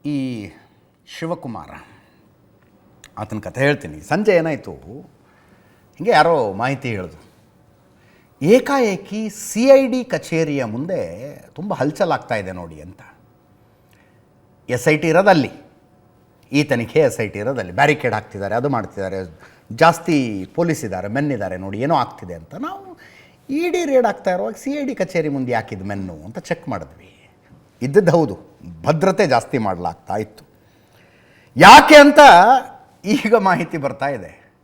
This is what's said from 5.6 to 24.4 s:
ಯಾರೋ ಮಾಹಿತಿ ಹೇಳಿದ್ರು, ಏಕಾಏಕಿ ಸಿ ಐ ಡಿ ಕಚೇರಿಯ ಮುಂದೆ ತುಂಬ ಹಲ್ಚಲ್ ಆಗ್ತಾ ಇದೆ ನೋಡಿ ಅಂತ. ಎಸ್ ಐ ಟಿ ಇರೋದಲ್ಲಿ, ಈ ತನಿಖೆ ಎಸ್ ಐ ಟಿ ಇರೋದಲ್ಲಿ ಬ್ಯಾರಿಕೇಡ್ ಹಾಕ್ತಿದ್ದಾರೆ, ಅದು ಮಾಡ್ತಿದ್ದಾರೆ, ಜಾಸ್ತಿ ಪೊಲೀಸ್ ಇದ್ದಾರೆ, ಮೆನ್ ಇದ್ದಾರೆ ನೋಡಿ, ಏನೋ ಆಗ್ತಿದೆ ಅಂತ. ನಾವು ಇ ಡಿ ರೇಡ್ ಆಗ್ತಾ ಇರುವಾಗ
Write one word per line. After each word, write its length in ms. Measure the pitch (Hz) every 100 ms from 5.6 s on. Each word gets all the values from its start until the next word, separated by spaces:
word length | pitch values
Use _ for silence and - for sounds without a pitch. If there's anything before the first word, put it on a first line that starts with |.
| _ _ _ _ 196
ಯಾರೋ 420 | 175 160 160 107
ಮಾಹಿತಿ 360 | 98 123 139 123
ಹೇಳಿದ್ರು, 360 | 104 90 80 - _ _ _ _ _ _ _ _ _ _ _
ಏಕಾಏಕಿ 880 | 147 247 247 277 226 185 - 208 220
ಸಿ 340 | - - 214
ಐ 240 | 262 269 269
ಡಿ 160 | 254
ಕಚೇರಿಯ 600 | 233 160 - 160 156 139 117
ಮುಂದೆ 640 | 113 165 175 87 90 139 - - -
ತುಂಬ 180 | 202
ಹಲ್ಚಲ್ 380 | 160 143 151 180
ಆಗ್ತಾ 240 | 139 - 110
ಇದೆ 160 | 92
ನೋಡಿ 300 | 90 85 76
ಅಂತ. 180 | 85 92 - _ _ _ _ _ _ _ _ _ _ _ _ _ _ _ -
ಎಸ್ 200 | 123 165
ಐ 80 | 156
ಟಿ 100 | 165
ಇರೋದಲ್ಲಿ, 440 | 165 202 170 117 - - _ _ _ _ _ _ _ _
ಈ 120 | 139
ತನಿಖೆ 360 | 147 123 110 151
ಎಸ್ 220 | 143 -
ಐ 60 | 107
ಟಿ 120 | 98
ಇರೋದಲ್ಲಿ 320 | 110 135 90
ಬ್ಯಾರಿಕೇಡ್ 420 | 90 147 147 127
ಹಾಕ್ತಿದ್ದಾರೆ, 420 | 110 - 101 98 110
ಅದು 140 | 143
ಮಾಡ್ತಿದ್ದಾರೆ, 680 | 123 95 - 95 95 90 80 - _ _
ಜಾಸ್ತಿ 760 | 117 160 165 - 151 123 98 92 -
ಪೊಲೀಸ್ 300 | 170 156 110
ಇದ್ದಾರೆ, 220 | 92 101
ಮೆನ್ 240 | 123 147
ಇದ್ದಾರೆ 260 | 123 95 92
ನೋಡಿ, 240 | 98 101
ಏನೋ 140 | 135 156
ಆಗ್ತಿದೆ 380 | 117 - 90
ಅಂತ. 220 | 85 82 165
ನಾವು 440 | 302 392 381 330 - - - _ -
ಇ 200 | 277 349
ಡಿ 160 | 359 311
ರೇಡ್ 200 | 262 233
ಆಗ್ತಾ 260 | 190 196
ಇರುವಾಗ 220 | 180